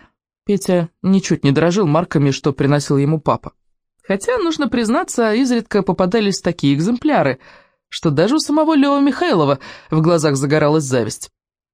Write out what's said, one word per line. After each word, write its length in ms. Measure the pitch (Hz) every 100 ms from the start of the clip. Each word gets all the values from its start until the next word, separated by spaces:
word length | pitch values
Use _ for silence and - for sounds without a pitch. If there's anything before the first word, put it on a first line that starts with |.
| _ _ _ _ -
Петя 440 | 196 - 180 165 _
ничуть 420 | 185 190 - 170
не 80 | 139
дорожил 360 | 139 165 190 170
марками, 420 | 156 180 160 139
что 240 | 131 151
приносил 440 | 139 139 147 143 139
ему 220 | 143 160
папа. 340 | 143 117 - _ _ _ _ _ -
Хотя, 300 | 196 466 494
нужно 320 | 339 311 277
признаться, 640 | 254 220 277 - - 220
изредка 500 | 220 262 233 226 208
попадались 560 | 190 180 180 226 202 180
такие 340 | 180 170 139
экземпляры, 680 | 143 185 240 311 233 139 123 - - _ _ _
что 200 | - 165
даже 260 | 143 196 302
у 40 |
самого 340 | 294 294 311
Лёвы 280 | 302 285 285
Михайлова 580 | 285 - 349 196 139 139 - - -
в 100 | 156
глазах 360 | 160 170 151 135
загоралась 480 | 139 151 147 156 135
зависть. 440 | 127 107 - - _ _ _ _